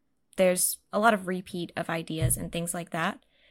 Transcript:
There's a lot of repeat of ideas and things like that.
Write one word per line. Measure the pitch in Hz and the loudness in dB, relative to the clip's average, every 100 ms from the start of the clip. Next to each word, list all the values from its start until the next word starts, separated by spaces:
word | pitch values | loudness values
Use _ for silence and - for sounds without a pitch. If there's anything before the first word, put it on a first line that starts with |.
| _ _ _ - | _ _ _ 4
There's | 185 180 - - _ | 4 4 0 -2 _
a | 196 | 2
lot | 226 | 4
of | 214 185 | 4 0
repeat | 185 190 180 170 - | -6 -6 -8 -6 -6
of | 165 | -4
ideas | 165 160 160 160 - | -4 -4 -2 0 0
and | 170 | -2
things | 170 170 | -6 -4
like | 180 170 | -6 -6
that. | 165 175 262 _ _ _ | -4 -2 -4 _ _ _